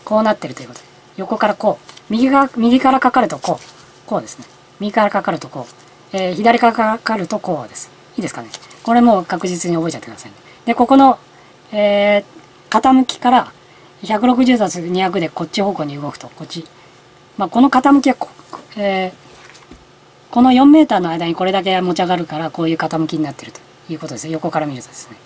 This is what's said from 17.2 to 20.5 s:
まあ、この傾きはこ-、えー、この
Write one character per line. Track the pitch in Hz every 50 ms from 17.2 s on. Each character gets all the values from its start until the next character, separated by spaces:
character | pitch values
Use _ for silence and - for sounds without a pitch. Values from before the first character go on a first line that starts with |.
| _ _ _
ま | - 196
あ、 | 170
こ | - 233
の | 262 269
傾 | - 254 262 277 277 277
き | - 269
は | 262
こ-、 | - - - - - - - - - - - -
え | 214 202 202 190 190 185 185 -
ー、 | - - - - - - - - - - - - - - _ _ _ _ _ _ _ _ -
こ | - 240 247
の | 262